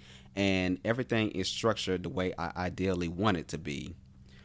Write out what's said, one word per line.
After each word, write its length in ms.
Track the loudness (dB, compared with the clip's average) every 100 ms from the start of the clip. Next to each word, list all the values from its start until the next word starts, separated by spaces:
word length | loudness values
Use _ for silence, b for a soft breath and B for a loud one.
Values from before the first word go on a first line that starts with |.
| B B B
and 440 | 0 2 4 2 0
everything 480 | 0 0 2 2 2
is 160 | 0 -4
structured 560 | 0 2 2 0 -2
the 40 | -2
way 240 | -2 -2 -2
I 140 | -4 -2
ideally 520 | -4 0 0 2 0
want 280 | 2 2 2
it 120 | -2
to 100 | -6
be. 380 | -6 -6 -6 -12 -18 -20 B B